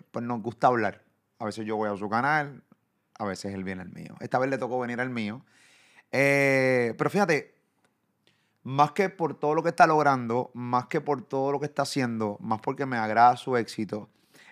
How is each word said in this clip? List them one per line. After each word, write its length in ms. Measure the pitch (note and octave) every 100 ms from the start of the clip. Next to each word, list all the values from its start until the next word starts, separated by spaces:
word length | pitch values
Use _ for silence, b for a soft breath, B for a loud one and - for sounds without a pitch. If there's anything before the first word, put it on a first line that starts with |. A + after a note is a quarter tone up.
| -
pues, 140 | A#2 A#2+
nos 160 | A#2+
gusta 260 | A2+ A2 C3+
hablar. 380 | B2 G2+ F#2 _ _ _ -
A 60 | A2
veces 200 | G#2+ A2
yo 120 | G#2+
voy 100 | G#2+
a 60 | G2+
su 140 | G#2
canal, 540 | A2+ C3+ D3+ C#3+ C3 - _ _ _ _ -
a 60 |
veces 300 | G#2 F#2 G2+
él 100 | G2
viene 180 | F#2+ F#2
al 120 | F2+
mío. 240 | E2+ D#2+ -
Esta 200 | A#2+ B2+
vez 100 | C3
le 80 | C3
tocó 200 | B2 B2+
venir 220 | A#2+ A#2+
al 100 | B2+
mío. 360 | A#2+ G#2 B2+ - b b b b b b
Eh, 840 | B2+ C#3 C#3 C#3 C3+ C3 B2+ A#2 -
pero 120 | D3
fíjate, 460 | G3 F#3 C#3+ - _ _ _ _ _ _ _ _ _ _ _
más 280 | B2 C#3 D3
que 180 | - F#3+
por 300 | - D#3 -
todo 160 | D3 D#3
lo 80 |
que 60 | E3
está 180 | E3 E3
logrando, 640 | D#3 D3 C3 A#2 A#2+ -
más 320 | A#2+ B2 B2 B2
que 160 | D#3+
por 220 | D3 C3+
todo 280 | G#2 C3+ C3+
lo 80 | C#3+
que 60 | C#3+
está 160 | -
haciendo, 560 | C#3+ C#3 B2 A2+ G#2+ G#2
más 180 | A2 A2
porque 240 | - C3 C3+
me 100 | A#2+
agrada 400 | G#2+ G#2+ A#2+ B2+
su 220 | - B2
éxito, 500 | G#2+ - G2+ G#2+ G#2 _ b b b